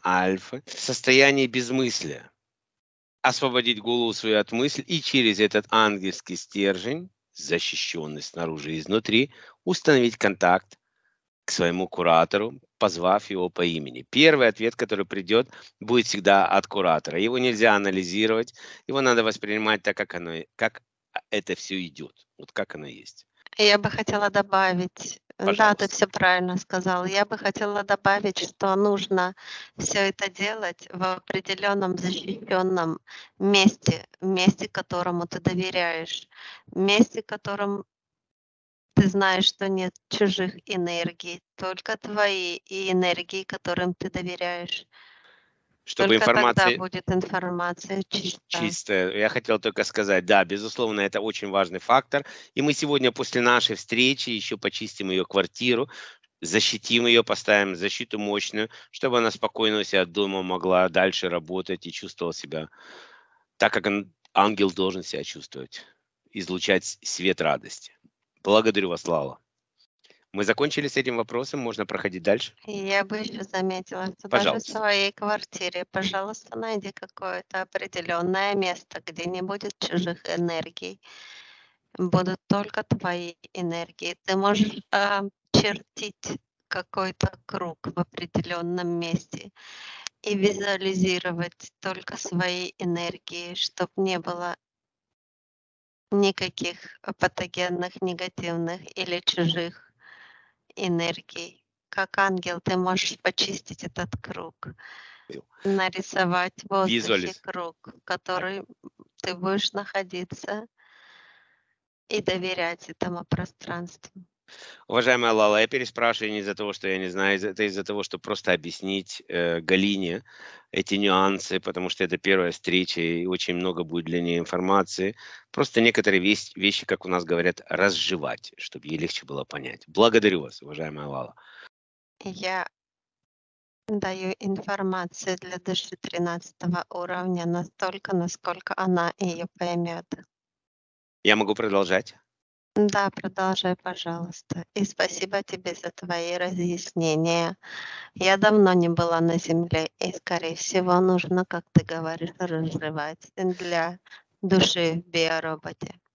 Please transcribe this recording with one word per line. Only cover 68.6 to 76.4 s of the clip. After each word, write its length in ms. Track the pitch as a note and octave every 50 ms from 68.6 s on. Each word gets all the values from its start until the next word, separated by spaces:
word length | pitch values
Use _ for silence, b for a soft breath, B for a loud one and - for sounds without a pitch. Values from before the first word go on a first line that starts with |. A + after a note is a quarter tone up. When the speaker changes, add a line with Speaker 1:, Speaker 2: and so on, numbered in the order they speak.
| A2 A2+ G2+ G2+ F#2+ F2+
Speaker 1:
вас, 160 | E2+ E2 - F2
Лала. 300 | E2+ D#2 C#2+ C2+ - - _ _ _ _ _ _ _ _ _ _ _ _ b b b b b _
Мы 120 | - G2 G#2
закончили 440 | F#2+ G#2+ - C#3+ D3 - D3 D3 C#3
с 80 | -
этим 200 | C#3+ B2+ C3 A#2+
вопросом, 440 | A#2 A2+ - A#2 A#2+ C3+ - - C#3+
можно 260 | B2 A#2 G#2+ G#2+ G2+
проходить 360 | - G2+ F#2+ - G2+ F2+ F#2
дальше. 320 | E2+ G2+ G2+ B2+ - - - _ -
Speaker 2:
Я 380 | - G#3 G3+ G3 G3 G3 G3 G3
бы 140 | G3 G#3+ G#3+
еще 240 | A3 G#3 G#3+ G#3 G3
заметила, 640 | G3 - F#3+ F#3 F#3+ F#3 F#3 F#3 - - F#3 F#3
что 220 | F#3+ F#3 - - G3
даже 0 |
в 20 |
Speaker 1:
Пожалуйста. 420 | - - G3+ G3 - A3+ - -
Speaker 2:
своей 400 | - A3 G#3+ G#3 G3+ G3+ G3 G3+
квартире, 720 | G#3 - G#3 G#3 G#3+ G#3 - - - - F#3 F3+ - F3+ F3+ -
пожалуйста, 680 | - F#3+ F#3+ F#3+ F#3+ F#3+ G3 G#3 A3 -